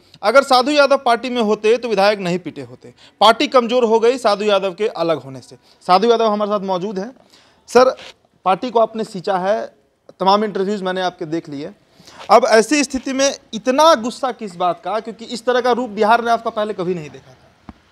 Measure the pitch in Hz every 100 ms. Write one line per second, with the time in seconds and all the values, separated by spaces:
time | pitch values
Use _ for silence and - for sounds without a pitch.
0 | _ _ 202 269 269 254 254 294 277 269
1 | 254 233 247 247 208 214 214 240 240 190
2 | 202 214 175 175 156 139 120 127 123 _
3 | - _ 208 220 294 254 233 247 226 226
4 | 226 262 220 202 214 196 190 170 208 -
5 | 165 151 131 131 - 123 _ _ - 185
6 | 233 226 226 208 208 208 190 185 202 185
7 | 220 - _ _ _ _ - 233 254 -
8 | - - _ _ 185 190 254 226 220 220
9 | 208 185 202 185 190 226 - _ _ _
10 | - _ 185 208 214 190 190 214 185 185
11 | 180 180 160 165 156 143 170 - _ _
12 | - - - 220 233 220 214 294 - 254
13 | 277 262 277 - _ 220 262 269 320 277
14 | 233 - 262 - 214 170 180 170 180 214
15 | 220 202 214 226 254 247 247 233 247 202
16 | 208 233 233 226 233 214 214 190 175 175
17 | 147 131 131 131 _ _ - - _